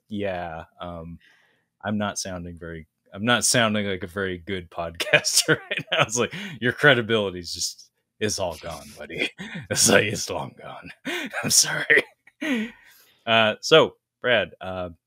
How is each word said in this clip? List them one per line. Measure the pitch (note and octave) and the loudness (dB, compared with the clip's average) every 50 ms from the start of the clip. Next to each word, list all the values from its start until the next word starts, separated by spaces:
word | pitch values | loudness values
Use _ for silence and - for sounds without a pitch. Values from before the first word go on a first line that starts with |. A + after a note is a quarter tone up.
| _ - | _ -10
yeah, | G#2+ G2+ G2 G2 F#2 F2 F2 E2+ D#2+ E2 E2 - _ - | -8 -6 -4 -4 -4 -4 -6 -8 -8 -10 -14 -16 _ -14
um, | F2+ F2 F2 E2+ E2 E2+ E2+ E2+ _ _ _ _ _ _ _ _ _ _ _ _ - | -12 -12 -10 -12 -12 -14 -16 -16 _ _ _ _ _ _ _ _ _ _ _ _ -6
I'm | G2+ G#2+ G#2 | -4 -4 -2
not | G#2 G2+ - - | -2 -4 -4 -6
sounding | - G2 F#2 F2+ F2 F2 F2 E2 | -8 -8 -8 -10 -10 -12 -12 -12
very, | F2 E2 E2 E2 D#2 _ _ _ _ _ | -12 -12 -12 -14 -14 _ _ _ _ _
I'm | - G2 G#2 | -12 -4 0
not | A#2+ A#2+ A2+ - | 2 2 2 4
sounding | - - B2+ A2+ A2 G#2+ G#2+ G2+ | 4 4 4 4 2 2 0 -2
like | G2+ F#2+ F2+ | -2 -4 -6
a | - F2 | -6 -8
very | E2 G2+ G2 F#2 F#2 F2+ | -4 -4 -4 -4 -4 -6
good | E2+ - G2 F#2 E2+ E2+ | -6 -6 -6 -6 -8 -8
<laughs> | |
podcaster | - - E2+ E2+ E2+ E2+ - - - D3+ - - - - - - D#3+ D#3 - - | -8 -8 -8 -6 -6 -6 2 6 6 6 6 6 2 2 4 4 2 2 0 -6
right | G3+ - - - | -8 -8 -6 -2
now. | - D#3+ | 0 0
It's | D3 A2 A2 B2 | 0 0 0 0
like, | A2+ F#2+ - F3 G#3 G3+ D#3+ A2 | -2 -2 -2 -6 -10 -10 -8 -4
your | A2+ B2 | -2 -2
credibility | A2+ - - D3+ C3+ A#2+ A#2 G#2 A2+ A2 G#2 G2 F2+ F2+ | 0 4 6 6 6 6 4 2 2 0 0 0 -4 -8
is | F2 - | -10 -10
just, | - F2 - - - - - _ _ _ _ _ _ - | -8 -8 -8 -8 -8 -10 -20 _ _ _ _ _ _ -4
it's | A2 G#2+ F#2+ - | -2 -2 -2 -2
all | F#2+ F2 E2 | -4 -6 -6
gone, | D#2+ - E2+ D#2+ D2 C#2+ D2 - - | -8 -10 -12 -12 -12 -12 -16 -16 -16
buddy. | - - - - - - - - | -14 -10 -6 -4 -4 -4 -6 -10
<laughs> | F#3 - - F3 C3 - | -14 -12 -12 -10 -8 -4
It's | G#2 - - - | 0 2 4 6
like, | G2+ G2+ G#2+ | 6 6 4
it's | G#2+ G#2+ - - - | 2 -2 -4 -6 -6
long | F#2+ D#2+ C#2 C2 - - | -6 -6 -8 -10 -12 -16
gone. | - - - - - - - _ - | -16 -16 -16 -16 -16 -18 -18 _ -10
<laughs> | C4+ F4 F4+ D#4 A#3+ - - - | -8 -8 -8 -8 -8 -8 -6 -2
I'm | - | 2
sorry. | - - - - - - - - D3+ - - - - _ _ _ _ - - D#4 C4+ A3+ G#3+ A#3+ - - - - - - _ _ _ _ - | 4 4 4 4 0 -2 2 2 2 2 2 0 -6 _ _ _ _ -8 -4 -2 -2 -2 -2 -6 -8 -14 -20 -20 -20 -20 _ _ _ _ -2
Uh, | A#2 A2+ A2+ A2 G#2+ G#2+ - | 2 4 4 4 4 2 -2
so, | - - D#3+ D#3+ C3 F#2 - _ _ _ _ _ | 2 6 8 8 8 6 2 _ _ _ _ _
Brad, | - B2 B2 G#2+ F#2 E2+ - - | 0 2 2 2 2 0 -4 -10
uh, | F2 F#2 F#2 F#2 F2+ F2 F2 _ _ | -10 -8 -6 -6 -6 -8 -10 _ _